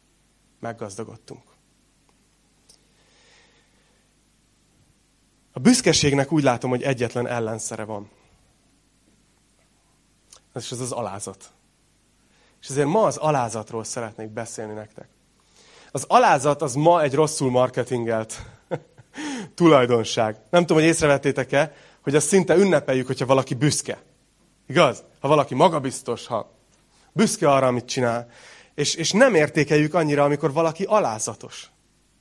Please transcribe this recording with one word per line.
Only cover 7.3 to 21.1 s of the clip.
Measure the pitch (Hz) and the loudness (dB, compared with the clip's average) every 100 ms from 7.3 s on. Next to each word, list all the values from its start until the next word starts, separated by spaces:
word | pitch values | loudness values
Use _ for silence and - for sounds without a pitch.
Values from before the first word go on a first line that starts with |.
| 120 110 110 - 110 | -4 -4 -6 -8 -10
van. | 107 104 104 _ _ _ _ _ _ _ _ _ _ _ _ _ _ _ _ _ _ _ _ _ _ - _ | -10 -12 -14 _ _ _ _ _ _ _ _ _ _ _ _ _ _ _ _ _ _ _ _ _ _ -20 _
Ez | 123 | -14
is | - | -12
az, | 123 | -10
az | 123 | -8
alázat. | 120 104 98 98 95 - _ _ _ _ _ _ _ _ _ _ _ | -6 -8 -10 -14 -16 -20 _ _ _ _ _ _ _ _ _ _ _
És | - | -8
ezért | 139 143 | -4 0
ma | 208 | 2
az | 185 - | 0 0
alázatról | 156 143 117 110 104 113 | -2 -2 -2 -8 -10 -12
szeretnék | 107 127 113 101 110 | -10 -10 -10 -12 -12
beszélni | 110 110 - 107 | -12 -12 -12 -12
nektek. | 107 107 - - _ _ _ _ _ _ - - | -12 -16 -20 -20 _ _ _ _ _ _ -20 -12
Az | 135 - | -10 2
alázat | 226 226 151 143 143 | 4 6 4 2 -2
az | 151 | -2
ma | 127 160 175 | 2 4 4
egy | 147 | 2
rosszul | 135 156 - 135 | 2 0 0 0
marketingelt | 123 127 127 120 123 117 113 110 - - - _ - - | 2 0 -2 -4 -4 -2 -4 -6 -12 -18 -20 _ -12 -12
<laughs> | - _ - 302 254 180 | -20 _ -14 -12 -12 -14
tulajdonság. | - 170 143 123 120 110 - 110 107 _ | 2 6 6 4 0 0 -2 -4 -4 _
Nem | 175 | 0
tudom, | 170 160 | 4 4
hogy | 160 | 4
észrevettétek-e, | 160 151 | 2 2